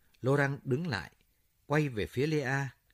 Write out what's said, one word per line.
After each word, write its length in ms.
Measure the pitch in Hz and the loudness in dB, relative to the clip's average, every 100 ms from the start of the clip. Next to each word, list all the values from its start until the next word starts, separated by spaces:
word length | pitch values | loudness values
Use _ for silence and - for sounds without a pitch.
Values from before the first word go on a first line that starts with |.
| _ _ | _ _
Laurent 440 | 120 143 139 139 139 | 0 2 2 -2 -2
đứng 220 | 131 170 | -2 -2
lại, 240 | 101 76 - _ _ _ _ - | -4 -6 -16 _ _ _ _ 0
quay 240 | 147 147 | 0 2
về 160 | 110 82 | 0 -2
phía 220 | - 147 | 0 0
Lea, 480 | 151 127 135 139 - _ | 2 0 0 -2 -8 _